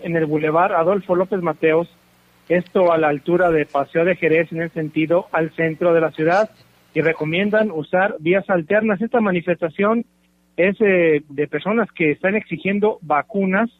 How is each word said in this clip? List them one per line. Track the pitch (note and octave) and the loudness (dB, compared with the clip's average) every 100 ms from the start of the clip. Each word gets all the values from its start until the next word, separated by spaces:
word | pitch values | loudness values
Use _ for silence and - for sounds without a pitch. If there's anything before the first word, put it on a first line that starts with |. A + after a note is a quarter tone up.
en | F3+ E3 | -4 -2
el | D#3 | 0
Boulevard | D3+ D#3 D#3+ F#3+ | 0 0 2 2
Adolfo | F3+ E3 G3+ F#3 F3+ | 2 0 0 0 -2
López | F#3 G3 | 0 -2
Mateos, | E3+ D3+ D#3+ D#3+ E3+ _ _ _ _ _ - | -4 -2 0 0 -2 _ _ _ _ _ -2
esto | F3 F3 G3+ F3 | -2 0 2 2
a | E3 | 4
la | D3+ | 0
altura | D3 E3+ E3+ F3+ | -2 -2 2 2
de | D#3 C#3+ | 2 0
Paseo | C#3 C3+ E3 F3 | -2 -2 0 0
de | F3 | 0
Jerez, | E3 D#3+ D#3+ | 0 0 0
en | E3 | -4
el | E3+ | -6
sentido | E3+ D#3 D#3 D#3 F3 F#3+ | -6 -6 -4 0 0 0
al | E3 D#3+ - | -4 -4 -2
centro | E3 D#3 F3 | -4 0 2
de | E3 | 2
la | D#3+ | 0
ciudad, | D#3 D#3 F#3 A3 - _ _ _ | 0 0 2 0 -6 _ _ _
y | D#3 | -2
recomiendan | D#3 D#3+ D#3 E3+ G#3 G#3+ G#3+ | -2 -2 -4 -2 0 0 0
usar | D#3+ D3+ F3+ G3 F3 | -4 -4 0 0 -2
vías | D#3 F#3+ F#3+ | 0 0 0
alternas. | F#3 D#3 G#3 A3 F#3 | -2 0 0 0 -2
Esta | A3+ A#3+ | -2 0
manifestación | G#3+ F3+ D#3+ E3+ E3+ D3 G3+ A#3 - _ _ _ _ - | 0 0 -2 -4 -4 -2 0 0 -4 _ _ _ _ -2
es, | F3+ G3 | 0 2
eh, | G#3 F#3 E3 D3+ D3+ | 2 4 4 2 -2
de | C#3 D3 | -6 -6
personas | D3 F#3 A3+ G3+ | -4 -2 -2 -2
que | - D#3+ | -2 -2
están | C#3+ F#3 G#3+ | 0 -2 -4
exigiendo | - E3 F#3 G3+ G#3 - | -6 -8 -4 0 0 -2
vacunas. | D3+ D3 - G3+ F#3+ F#3+ A#3 - | -2 -2 -2 -2 0 0 -2 -4